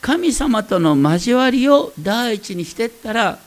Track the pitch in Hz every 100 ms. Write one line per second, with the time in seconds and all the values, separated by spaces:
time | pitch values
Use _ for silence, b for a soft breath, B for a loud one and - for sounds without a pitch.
0 | - 320 349 247 311 226 208 185 165 147
1 | 143 170 185 247 254 254 262 285 - -
2 | 160 220 240 214 - 180 170 - 226 233
3 | 226 220 202 -